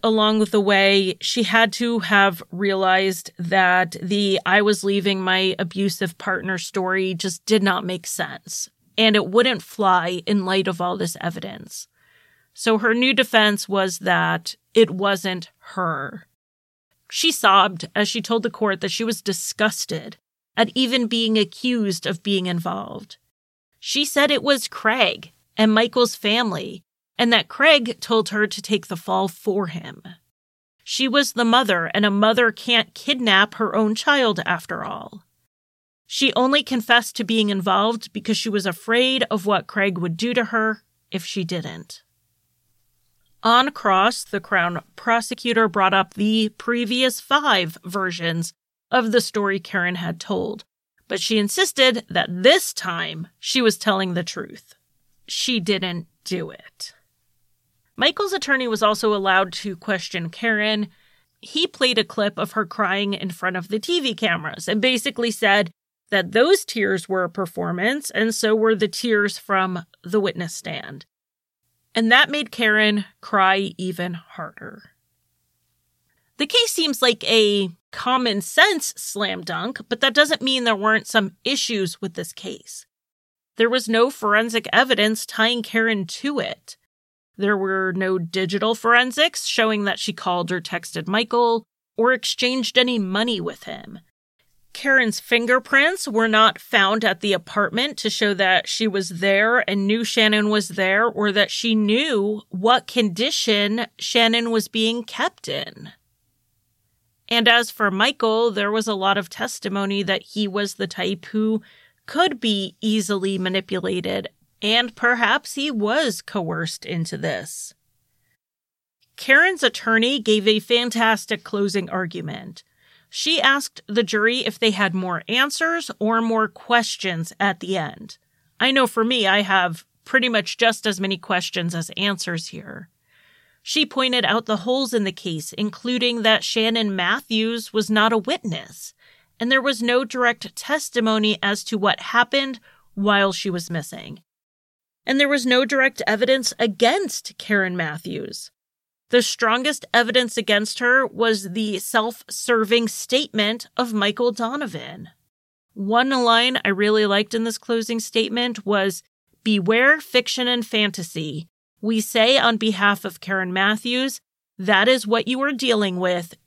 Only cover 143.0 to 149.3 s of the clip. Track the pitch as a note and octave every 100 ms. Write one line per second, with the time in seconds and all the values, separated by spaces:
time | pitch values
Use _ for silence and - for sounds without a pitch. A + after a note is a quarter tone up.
143 | G3+ G3+ G3 F3+ G3+ F3 E3+ E3 C#3 -
144 | - E3 _ _ _ _ _ _ _ _
145 | - C4+ C#4 C#4+ B3 B3 B3+ C4+ C4+ -
146 | - G#3+ B3 C4 A#3 - A#3 F#3 A3+ F#4+
147 | F4 - - - - G#3 F#3 F3+ D#3 D#3
148 | F3+ D#3+ - - - _ _ _ _ _
149 | - B3 A#3